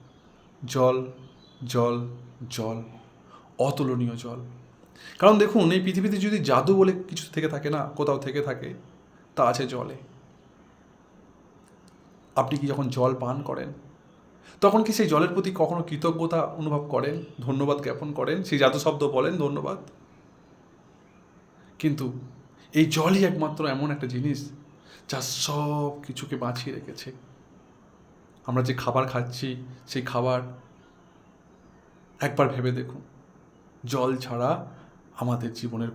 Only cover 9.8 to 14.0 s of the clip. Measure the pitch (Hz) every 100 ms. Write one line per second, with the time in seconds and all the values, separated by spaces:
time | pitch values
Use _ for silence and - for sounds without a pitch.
9.8 | - 131 - - - - - - - -
10.8 | - - _ - - - - - - -
11.8 | - - - - - - 131 147 139 135
12.8 | 131 123 127 131 123 135 139 131 139 143
13.8 | - -